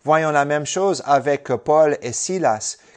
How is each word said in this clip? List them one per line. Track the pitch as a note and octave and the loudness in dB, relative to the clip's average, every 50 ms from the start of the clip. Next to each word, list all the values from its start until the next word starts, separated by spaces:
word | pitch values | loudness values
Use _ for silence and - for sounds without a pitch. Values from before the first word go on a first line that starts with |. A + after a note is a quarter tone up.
| _ | _
voyons | C#3+ D#3 D#3+ D#3+ D#3 | 0 0 2 2 2
la | D3+ C#3+ C#3+ | 0 0 0
même | C#3+ D3 D3+ D3 | 0 -2 -4 -4
chose | - - F#3 F#3+ G3 F3 - - | -4 -4 -2 0 0 0 -2 0
avec | - C#3+ C#3 A#2+ D3 C#3+ C#3 - - | 2 0 2 2 0 -2 -2 -2 -4
Paul | B2+ A2+ - - D3+ D#3 D#3 D3+ C#3+ - | -4 -4 0 2 4 4 4 4 2 -2
et | - A#2+ A#2+ | -4 -8 -8
Silas | - - - F#3 F#3 D#3+ B2+ A2 G#2+ - - - - _ _ _ | -6 -6 -4 -4 0 0 0 0 0 -4 -10 -10 -12 _ _ _